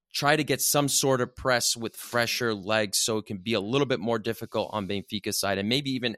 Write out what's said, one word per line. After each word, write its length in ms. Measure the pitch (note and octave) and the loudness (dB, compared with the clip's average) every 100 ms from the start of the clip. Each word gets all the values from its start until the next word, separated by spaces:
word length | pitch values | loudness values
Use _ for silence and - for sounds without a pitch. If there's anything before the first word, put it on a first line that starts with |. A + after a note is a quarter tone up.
| _ | _
Try 240 | - C#3+ D#3 | 0 2 4
to 80 | C#3 | 2
get 160 | C3+ | 0
some 260 | - D3 C#3 | 2 2 2
sort 320 | - C#3 B2+ | 2 2 2
of 160 | A#2 - | 0 -2
press 400 | C3+ B2 - A#2+ | 0 2 2 0
with 180 | A2+ | -6
fresher 600 | - - A#2+ A#2 - A#2+ | -8 -4 0 0 0 0
legs 440 | G#2 F#2 A2 G#2 - | -2 0 0 2 0
so 200 | - A2 | 0 -2
it 80 | - | -4
can 140 | G2+ | -6
be 140 | G2 | -2
a 60 | A2 | -2
little 260 | G2+ C#3 C3 | 2 2 2
bit 140 | C3 | 0
more 180 | A2 A2+ | 0 0
difficult 520 | G#2+ A2 - A2+ F#2+ | -2 -6 -4 -2 -2
on 160 | G#2+ F#2 | -2 -2
Benfica's 500 | G2+ - G#2 G#2 - | -4 -4 -6 -4 -2
side, 200 | G2 G2 | 0 0
and 100 | G#2 | 0
maybe 240 | C3 C3+ | 0 0
even 240 | B2+ A#2+ | -2 -4